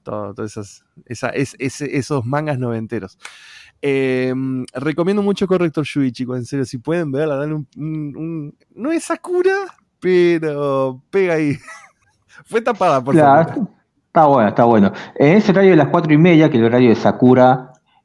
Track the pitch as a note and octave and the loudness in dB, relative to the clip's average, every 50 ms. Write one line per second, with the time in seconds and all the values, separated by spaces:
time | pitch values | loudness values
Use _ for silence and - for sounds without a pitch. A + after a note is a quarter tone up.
0 | _ - A2+ G#2+ G#2 G2+ G2+ A2 A2+ G#2+ - A2+ G#2 G2+ - - _ _ _ _ | _ -12 -10 -10 -10 -10 -10 -10 -10 -10 -10 -12 -14 -14 -16 -20 _ _ _ _
1 | - - B2+ - - B2 - - C#3+ - - - B2 C3+ - - D3+ C3+ - D3 | -18 -16 -12 -8 -8 -6 -4 -4 -6 -6 -6 -8 -8 -8 -8 -8 -10 -8 -6 -6
2 | B2 - D3+ C#3 A2 A#2 C#3 D3 D#3 D#3 D3 B2 B2+ A#2+ A#2 A2+ A2+ G#2+ - A2 | -6 -4 -4 -6 -4 -4 -4 -4 -4 -4 -4 -4 -4 -6 -6 -6 -8 -8 -8 -8
3 | F#2 F#2 _ _ - - - - - - - - - - _ _ - C#3+ C#3 C3+ | -10 -10 _ _ -20 -20 -20 -20 -20 -20 -20 -20 -20 -20 _ _ -4 -2 -2 -2
4 | C3+ C3 C3 B2+ B2+ B2+ B2+ C3 C3+ C3 C3 B2+ B2 - - C3 B2+ D3+ D3+ C#3+ | -2 -2 -2 -2 -2 -2 -4 -4 -4 -6 -6 -6 -8 -10 -10 -8 -6 -6 -4 -2
5 | E3+ F3+ G3+ G#3 G3+ G3+ G3+ - G#3 F3 F#3 F#3 F3+ E3 - - D3 - - D3 | -2 -2 0 0 0 -2 -2 -2 -2 -2 0 0 0 -2 -2 -4 -6 -4 -2 -2
6 | C#3 C3 A#2 - B2+ A#2 B2+ B2+ A#2+ - - C#3 C3 - - B2+ A#2 - E3 F3 | -2 -2 -2 -6 -8 -8 -8 -8 -8 -6 -6 -6 -6 -6 -8 -10 -6 -4 -4 -4
7 | E3+ D3 C3 C3+ D#3 D#3+ C#3+ C3+ C#3+ D3+ D#3 D3+ C#3+ - _ - C#3+ D#3 D#3 D#3 | -4 -4 -4 -4 -4 -4 -4 -4 -6 -6 -6 -8 -10 -12 _ -12 -10 -8 -8 -8
8 | D3+ D3 C3+ - D#3 E3 E3 D#3+ D3 D3 - _ _ _ _ F3+ G#3+ D4 E4 E4 | -10 -10 -10 -12 -10 -10 -10 -10 -12 -14 -16 _ _ _ _ -10 -6 -6 -6 -4
9 | - - E4+ D#4+ - - F4+ F4+ F4+ F#4+ F#4+ G4 G4 F4+ - _ _ _ _ _ | -4 -6 -8 -8 -8 -4 -2 0 0 0 0 -2 -6 -10 -14 _ _ _ _ _
10 | - F3+ F#3 F3+ F3 F3 E3+ E3 D#3+ D#3 D3 C#3+ C#3+ C#3+ C3+ C3+ C3+ C3 C3 B2+ | -2 0 2 2 4 2 2 0 -2 -4 -4 -4 -2 -2 -2 -2 -2 -4 -4 -8
11 | _ _ - G3 F#3+ F3+ E3 D#3 D#3 D3 C#3 D3 - - - - - _ _ _ | _ _ -2 -2 0 0 0 0 -2 -2 -4 -6 -8 -18 -20 -20 -20 _ _ _
12 | _ _ _ _ _ _ _ - - - - A3+ A3+ C4+ A#3+ - F#3+ F3+ D3 C3+ | _ _ _ _ _ _ _ -20 -10 -6 -4 -4 -2 -2 -2 0 0 2 2 0
13 | B2 C3 C#3 E3 D3+ C#3 C3+ D3+ E3 - - D4+ A3 - _ _ _ _ _ _ | 0 2 2 4 4 6 4 4 2 0 -2 -6 -8 -8 _ _ _ _ _ _
14 | _ _ - E3 D#3+ C#3+ C#3 C3 A2 G2+ G2 - B2 A#2 A#2 A2 G2 F#2+ - - | _ _ 2 4 4 4 4 4 2 2 2 2 4 4 4 4 4 2 0 -4
15 | - - - - B2+ C#3+ E3+ G#3+ G#3 G#3+ F3 F#3 G3 F#3+ F#3 D#3+ C#3+ C#3+ D3+ F3 | -14 -10 -4 0 2 4 4 4 4 2 2 4 6 6 6 6 4 2 2 0
16 | D#3+ D#3 D3+ D3 D#3+ F#3 E3+ D#3 D#3+ D#3 D#3 A#2 A2+ A#2 A#2+ B2 B2+ A#2+ G#2+ G#2+ | 2 2 4 4 6 6 6 6 4 4 4 2 2 2 4 4 4 4 4 4
17 | - G#2+ - - C3 B2+ B2+ B2+ B2+ B2+ B2+ C3 - - - _ _ _ _ _ | 2 0 0 4 4 4 6 6 6 6 4 2 -2 -10 -20 _ _ _ _ _
18 | _ | _